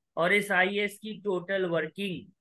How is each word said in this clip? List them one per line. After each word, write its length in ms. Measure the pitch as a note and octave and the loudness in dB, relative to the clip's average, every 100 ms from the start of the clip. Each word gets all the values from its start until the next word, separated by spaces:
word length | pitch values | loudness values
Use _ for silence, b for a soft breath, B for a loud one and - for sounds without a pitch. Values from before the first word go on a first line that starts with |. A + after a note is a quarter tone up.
| _ - | _ 0
और 160 | E3+ | 2
इस 180 | G3+ G3+ | 2 4
आईएएस 460 | F#3 F#3+ G3+ G#3 G#3 | 4 4 2 -4 -6
की 160 | G#3+ G#3 | -12 -6
total 440 | G3+ F3+ F3 G3 F#3 | -2 -2 -2 -2 0
working। 680 | E3 D#3 F#3 G3 D3+ A2+ _ | 0 -2 -6 -6 -6 -10 _